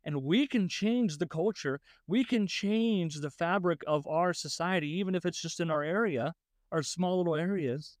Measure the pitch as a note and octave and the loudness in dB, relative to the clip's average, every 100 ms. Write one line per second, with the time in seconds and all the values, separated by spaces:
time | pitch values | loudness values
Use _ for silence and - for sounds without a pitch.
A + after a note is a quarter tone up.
0 | - D3 C3+ G#3 C#4+ A#3+ F#3 - G#3 B3 | -4 -4 2 2 4 2 0 0 0 2
1 | A3 D3 - D#3 G3 - C#3+ C3+ _ - | 2 0 -4 0 -2 -2 -4 -4 _ -20
2 | - G#3+ C4 A#3 G3 - G3+ A3 A3+ G3+ | 0 0 2 2 0 -2 0 2 2 2
3 | E3 D3+ D3 - E3+ G3 F3 D#3+ - D3+ | 0 -4 -8 -2 0 2 2 0 0 -2
4 | C#3+ D#3 F3+ E3+ D3 - E3+ F#3 D3 E3+ | 2 2 2 0 -6 -4 0 0 0 -2
5 | F#3+ F#3 F3 - E3 - E3+ D3+ D3+ F#3+ | 0 0 -2 -4 -8 -4 0 0 0 0
6 | A3+ C3 C3+ - _ _ _ D#3+ C#3+ F3 | 0 0 -2 -6 _ _ _ -4 -4 -2
7 | F3+ F#3 F3 D3+ F3 G3+ C#3 C3+ - - | 0 2 2 0 0 0 0 -2 -8 -20